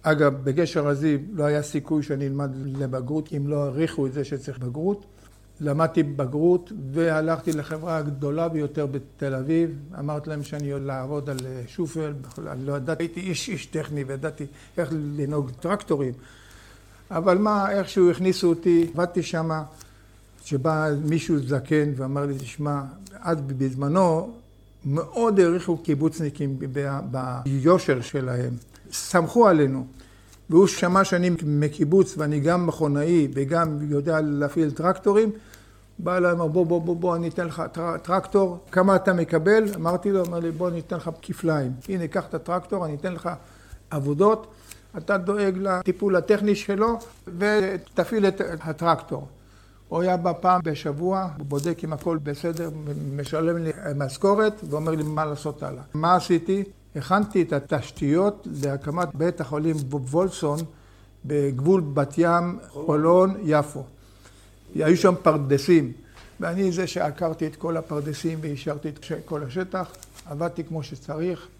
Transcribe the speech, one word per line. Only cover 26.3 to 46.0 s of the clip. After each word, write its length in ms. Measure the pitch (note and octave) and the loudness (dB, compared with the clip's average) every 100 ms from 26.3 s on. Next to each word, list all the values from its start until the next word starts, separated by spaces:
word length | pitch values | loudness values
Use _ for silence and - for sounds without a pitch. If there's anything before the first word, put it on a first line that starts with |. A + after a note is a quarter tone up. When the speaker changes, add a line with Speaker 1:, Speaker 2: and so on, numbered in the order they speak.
| D3 C#3 C3+ | -2 -4 -4
Speaker 1:
ב-, 400 | C3+ C3+ C#3 C#3 C3 | -6 -4 -4 -4 -6
ב-, 300 | B2+ B2+ B2+ | -6 -6 -4
ביושר 560 | C3 C#3 C#3 F#3 - B2+ | -2 2 6 6 4 0
שלהם, 520 | A#2 C#3+ B2+ B2 B2 A#2+ - - - | 0 -4 -2 -2 -4 -6 -12 -20 -12
סמכו 560 | - - F3+ E3 A#3+ A3 | -10 0 2 4 6 6
עלינו. 380 | D#3+ C3+ C3 B2+ - - - - - - | 8 4 0 -8 -14 -20 -20 -20 -20 4
והוא 160 | E3 F#3+ | 6 6
שמע 380 | - F3+ F#3+ | 4 2 4
שאני 260 | F#3+ F3 F3+ E3 D3+ | 4 2 2 0 0
מקיבוץ 680 | D3 D3 D3+ D3 F#3+ F#3 D3 | 2 0 0 4 4 4 0
ואני 220 | D3+ D3+ | -2 0
גם 260 | D3 F3+ E3+ | 2 2 0
מכונאי 600 | - D3+ C#3+ D#3 E3+ C#3 | 0 0 0 4 4 4
וגם 440 | C#3 C3+ E3+ E3 D3 D3 | 0 0 0 0 -2 -2
יודע 300 | C#3+ C#3+ D#3+ | -2 0 0
להפעיל 500 | D3+ C#3+ C#3+ E3 D#3 | 0 0 0 0 0
טרקטורים, 600 | C#3+ F3 F#3 G3+ G3+ A3+ G#3+ - - - - _ - | 2 0 2 4 4 2 -2 -14 -20 -20 -20 _ -8
בא 180 | E3+ F3+ | -2 2
אליי, 160 | F3 | 2
אמר, 140 | E3+ E3 | 2 2
"בוא, 200 | E3 E3+ | 2 2
בוא, 160 | F3 | 2
בוא, 140 | E3 E3+ | 0 0
בוא, 200 | F3+ E3+ | 0 0
אני 120 | E3 | -2
אתן 180 | E3 E3+ | -4 -6
לך 160 | D#3+ E3 | -6 -8
טר-, 260 | E3+ E3+ D#3+ | -4 -4 -4
טרקטור, 600 | - F#3 - G3+ F#3+ F3 - | -2 -2 2 2 2 -2 -2
כמה 240 | F#3 F#3+ F#3 | 4 6 6
אתה 160 | F#3+ | 4
מקבל?" 520 | F3+ E3 E3 D#3+ A3 G#3 E3 | 2 2 2 6 4 4 0
אמרתי 360 | E3 F3+ G3+ | -2 0 0
לו, 120 | F#3+ | 0
אמר 140 | F3 E3+ | 0 -2
לי, 120 | E3 | -4
"בוא, 180 | D#3+ F3+ | -2 -2
אני 120 | E3+ | -4
אתן 160 | - E3+ | -6 -8
לך 140 | E3+ D#3+ | -8 -10
כפליים. 500 | - - E3 D#3 B2+ B2+ - | -10 -4 0 0 -2 -6 -6
הנה, 180 | F#3+ E3+ | -4 -2
קח 200 | F#3+ - | -4 -4
את 80 | |
הטרקטור, 520 | E3+ - F3+ F3+ G3 E3 | -8 -4 -4 -2 -4 -4
אני 80 | |
אתן 180 | D3 F#3 | -4 -6
לך 180 | F3 E3+ E3 - - - - - | -6 -8 -8 -14 -20 -20 -20 -8
עבודות, 560 | D3+ C#3 D3 G3+ A3 - - - - - F#3+ | -4 -2 4 4 4 -4 -20 -20 -20 -14 -10
אתה 220 | D#3+ G3 | -2 -2
דואג 400 | F3+ G#3 G3 F#3 | 0 0 0 0
לטיפול 580 | G3 F3+ F#3 F3+ | -2 0 -2 0